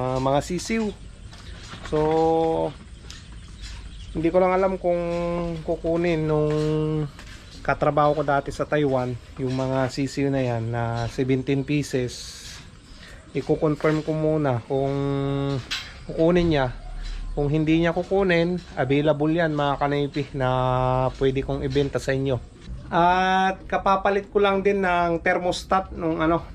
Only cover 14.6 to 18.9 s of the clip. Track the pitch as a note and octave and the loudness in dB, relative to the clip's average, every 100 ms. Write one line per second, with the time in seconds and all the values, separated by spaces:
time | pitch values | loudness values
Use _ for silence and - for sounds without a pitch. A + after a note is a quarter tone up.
14.6 | - C3+ C#3 C#3 C#3 C#3 C#3 C#3 C#3 C3+ | -2 -2 0 0 -2 -2 -2 -2 -2 -4
15.6 | - - - - - D#3+ E3 F3+ E3+ D3 | -6 -10 -10 -14 -8 2 4 6 4 2
16.6 | B2+ - - - - - - - D3 D#3 | 2 -2 -10 -10 -8 -8 -6 -2 0 2
17.6 | D#3 E3 E3+ E3+ F3+ G3 F#3+ E3+ E3+ F3+ | 4 4 4 0 0 2 4 4 4 0
18.6 | - - C3+ | -4 -4 2